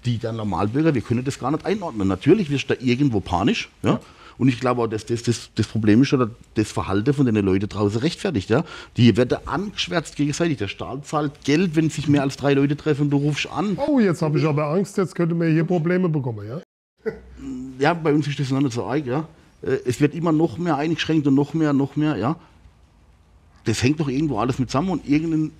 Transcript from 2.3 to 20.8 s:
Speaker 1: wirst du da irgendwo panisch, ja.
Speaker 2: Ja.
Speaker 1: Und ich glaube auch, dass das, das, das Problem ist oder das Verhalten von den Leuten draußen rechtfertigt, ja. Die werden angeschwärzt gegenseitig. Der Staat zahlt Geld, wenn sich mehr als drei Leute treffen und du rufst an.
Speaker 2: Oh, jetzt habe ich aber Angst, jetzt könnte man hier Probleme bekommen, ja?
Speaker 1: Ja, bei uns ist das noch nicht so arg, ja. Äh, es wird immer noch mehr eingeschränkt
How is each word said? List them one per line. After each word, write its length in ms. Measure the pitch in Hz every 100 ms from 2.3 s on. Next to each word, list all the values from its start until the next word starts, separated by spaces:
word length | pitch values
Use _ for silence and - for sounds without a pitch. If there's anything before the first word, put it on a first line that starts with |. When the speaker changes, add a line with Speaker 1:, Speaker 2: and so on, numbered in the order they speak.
| 202 165
Speaker 1:
wirst 200 | 139 -
du 40 |
da 60 | 123
irgendwo 380 | 127 123 143 107
panisch, 480 | - 87 107 226 - _
ja. 80 | 104
Speaker 2:
Ja. 100 | 196 - - - -
Speaker 1:
Und 100 | 127
ich 120 | 120
glaube 220 | 123 123
auch, 40 | 113
dass 180 | 107
das, 200 | - 120
das, 260 | 117 117 - -
das 100 | 107
Problem 360 | 113 107 104
ist 100 | 135
oder 180 | 139 120 117 -
das 160 | - 107
Verhalten 420 | - 92 95 113
von 140 | 139 131
den 80 |
Leuten 340 | 107 98 95 101
draußen 320 | 95 104 110
rechtfertigt, 480 | 139 - 208 135 92
ja. 140 | 113 175 - - -
Die 200 | 117 104
werden 220 | 123 139 -
angeschwärzt 680 | 139 208 - - 175 - -
gegenseitig. 420 | 147 143 170 139
Der 100 | 98
Staat 380 | - 85 120 -
zahlt 380 | 156 151 143
Geld, 300 | - 147 190
wenn 160 | 156 160
sich 180 | - 135
mehr 140 | 143
als 140 | 135 -
drei 180 | 135
Leute 220 | 139 139 147
treffen 260 | - 139
und 80 | 147
du 60 | 143
rufst 340 | 143 147 -
an. 260 | 123 196 180
Speaker 2:
Oh, 220 | 285 285
jetzt 240 | 208 165
habe 160 | 160 147
ich 80 | 151
aber 200 | 147 151
Angst, 280 | 165 202 -
jetzt 180 | 190 -
könnte 180 | 170
man 160 | 170 165
hier 140 | 156
Probleme 440 | 165 180 160 180 185
bekommen, 380 | 156 127 107 101
ja? 140 | 135 - _ _ _ 220 214 - - 139 131 131 127
Speaker 1:
Ja, 160 | 139
bei 180 | 170 160
uns 140 | 147 147
ist 100 | 139
das 120 | 135
noch 100 | 135
nicht 120 | 143
so 120 | 120
arg, 200 | 95 131 135
ja. 200 | 131 156 - - _
Äh, 160 | 90 135
es 160 | - 127
wird 140 | 143
immer 180 | 160 170
noch 240 | 156 160 -
mehr 200 | 175
eingeschränkt 500 | 143